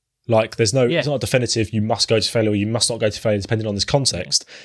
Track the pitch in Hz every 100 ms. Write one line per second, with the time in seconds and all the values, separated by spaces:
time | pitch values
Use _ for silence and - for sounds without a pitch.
0 | _ _ - 110 110 - 110 131 120 165
1 | 131 135 - 127 120 117 107 110 107 110
2 | - 113 - 117 107 104 104 113 - 113
3 | 110 - 113 104 98 110 110 101 - 143
4 | 131 87 71 - - -